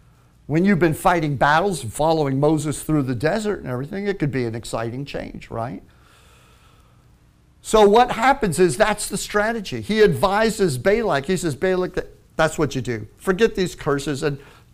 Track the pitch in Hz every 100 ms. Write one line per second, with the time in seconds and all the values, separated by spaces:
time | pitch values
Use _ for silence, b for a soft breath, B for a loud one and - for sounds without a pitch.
0 | b b b b - 151 196 185 185 147
1 | 190 175 151 135 143 156 202 180 110 -
2 | 156 160 139 135 147 156 151 - - 151
3 | 131 123 156 214 208 196 139 123 143 196
4 | 202 196 147 127 117 117 - 120 117 123
5 | 143 - 104 - - 113 117 180 - b
6 | b b b b b b b b b b
7 | b b b _ _ _ - 214 202 214
8 | 240 208 254 277 208 147 180 147 214 208
9 | - 202 - 208 214 233 190 120 107 220
10 | 208 127 185 202 226 202 190 127 185 220
11 | 214 143 139 185 175 127 180 185 180 -
12 | - - _ - 160 - 147 131 120 113
13 | 107 - - 185 226 220 180 - 151 139
14 | 151 135 151 139 B B B